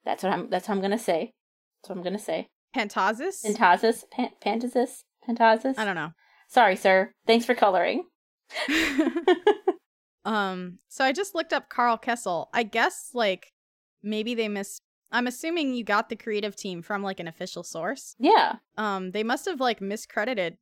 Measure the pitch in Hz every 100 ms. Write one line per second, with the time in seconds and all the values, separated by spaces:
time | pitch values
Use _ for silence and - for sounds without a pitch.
0 | - - 185 175 - 185 - 202 196 220
1 | 208 165 233 _ _ _ _ _ - 180
2 | 175 202 - 160 - _ _ 262 208 220
3 | 208 220 359 - 208 208 185 180 226 233
4 | - - - _ 202 226 247 254 262 -
5 | _ _ - 233 226 220 262 254 208 170
6 | 151 - _ _ _ - 214 185 196 190
7 | 214 _ - 233 233 240 208 185 175 240
8 | - _ _ _ _ - - 311 320 269
9 | 320 339 339 349 415 415 - - _ _
10 | _ _ 202 220 190 185 180 175 _ -
11 | 269 349 403 330 330 294 - - 240 226
12 | - 240 196 165 - 233 214 226 302 -
13 | - 240 214 185 - _ _ _ _ _
14 | 202 214 214 233 220 202 196 - _ _
15 | _ 233 247 247 330 339 277 247 208 208
16 | 226 220 226 208 208 202 196 175 165 202
17 | 196 190 170 - 185 180 - 165 175 269
18 | - - 285 427 - - _ - 214 190
19 | 185 208 220 277 392 294 254 214 196 214
20 | - 220 214 226 170 185